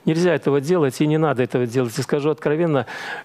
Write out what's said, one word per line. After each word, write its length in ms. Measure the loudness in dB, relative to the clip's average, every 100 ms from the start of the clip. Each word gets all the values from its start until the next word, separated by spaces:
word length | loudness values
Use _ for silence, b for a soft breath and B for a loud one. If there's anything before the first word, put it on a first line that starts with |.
Нельзя 300 | -2 2 2
этого 260 | 2 2 0
делать 400 | 2 2 2 0
и 60 | 0
не 120 | 2
надо 240 | 2 0
этого 240 | 0 0 -2
делать. 320 | 0 -2 -2
И 40 |
скажу 280 | -2 0 0
откровенно, 560 | -2 -2 0 0 0 -2 B B B